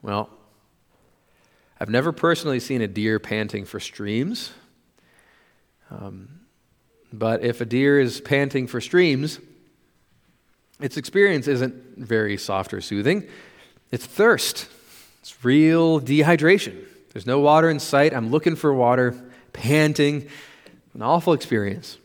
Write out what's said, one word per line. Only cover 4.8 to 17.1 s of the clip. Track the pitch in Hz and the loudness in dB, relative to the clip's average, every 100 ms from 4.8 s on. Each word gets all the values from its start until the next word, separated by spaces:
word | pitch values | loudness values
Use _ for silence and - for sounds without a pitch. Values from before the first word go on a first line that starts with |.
| _ _ _ _ _ _ _ _ _ _ _ | _ _ _ _ _ _ _ _ _ _ _
Um, | - 98 95 104 160 226 _ _ _ _ _ _ | -18 -16 -18 -20 -20 _ _ _ _ _ _ _
but | 110 110 113 | -4 -2 0
if | 120 117 | -2 -4
a | |
deer | 117 120 139 143 | -4 0 4 4
is | 127 - | 2 -2
panting | - 139 139 139 123 | -2 0 0 -4 -4
for | 123 | -8
streams, | - 175 175 135 151 - - _ _ _ _ _ _ _ _ _ _ _ _ _ | 0 2 4 2 -4 -10 -18 _ _ _ _ _ _ _ _ _ _ _ _ _
its | 143 151 | -8 -8
experience | - 196 202 160 131 | -4 4 4 4 0
isn't | 127 127 - - - | 0 0 -6 -20 -18
very | 113 113 107 101 | -2 0 0 -4
soft | - 95 95 | -4 -4 -4
or | 101 | -8
soothing. | - 101 113 202 - - - - - _ _ | -6 -2 0 0 -4 -20 -20 -20 -20 _ _
It's | 123 | -10
thirst. | - - 220 180 - - - - _ - - _ | -10 0 2 2 -2 -8 -14 -20 _ -20 -20 _
It's | - - | -20 -6
real | 123 139 156 165 165 160 | 2 4 4 4 2 2
dehydration. | 123 143 151 170 156 196 151 92 - - _ | 0 2 4 4 6 4 2 -14 -20 -20 _